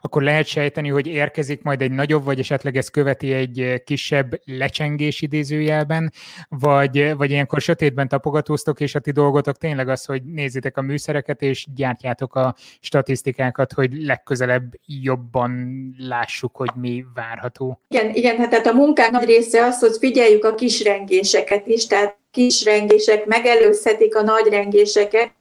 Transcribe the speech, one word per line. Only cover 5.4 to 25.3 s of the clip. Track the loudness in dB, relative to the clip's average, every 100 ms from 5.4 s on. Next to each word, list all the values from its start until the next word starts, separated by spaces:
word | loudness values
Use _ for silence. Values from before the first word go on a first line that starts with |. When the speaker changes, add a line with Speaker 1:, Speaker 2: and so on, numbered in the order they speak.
| -4 -2 0 0 -2 -2 -4 -8 -20 -20 -14
Speaker 1:
vagy, | -2 2 4 2 2 0 0
vagy | 0
ilyenkor | 0 0 -2
sötétben | 0 0 0 0 -2
tapogatóztok, | -2 -2 -2 -2 -4 -4 -4
és | -4
a | -4
ti | -2
dolgotok | 2 2 2 0 -4
tényleg | -6 -4 -4
az, | -4
hogy | -6 -10
nézitek | -8 -8 -6 -6 -6 -6
a |
műszereket, | -4 -6 -4 -4 -4 -4
és | -2 -4 -8
gyártjátok | -6 -4 -4 -6 -6 -4
a | -2 -2 -4 -20 _
statisztikákat, | -2 -2 0 -4 -4 -4 -4 -2 -4
hogy | 0 -2
legközelebb | -2 -4 -6 -4 -4 0 -2 -4 -18
jobban | -16 -8 -4 -6 -4 -4 -4 -4 -8 -10 -14 -14
lássuk, | -8 -6 -6 -8 -10
hogy | -6 -8
mi | -6 -8 -8 -10
várható. | -14 -12 -10 -12 _ -10 -10 _
Speaker 2:
Igen, | -4 -2
igen, | 0 0 0
hát | 0
tehát | 2 2
a |
munkánk | 4 4 4 2
nagy | 2
része | 4 4 4 2
az, | 2 4
hogy | 2 2
figyeljük | 2 4 6 6
a | 4
kis | 0 -2 0
rengéseket | 0 0 0 0 2 0 0 -2
is, | 0 -2 2
tehát | 0 0 -4 _
kis | 2 2 4
rengések | 2 2 4 4 4 2
megelőzhetik | 2 2 4 6 6 4 2 4 4
a | 4
nagy | 2 4 4
rengéseket | 2 2 4 4 2 2 2 0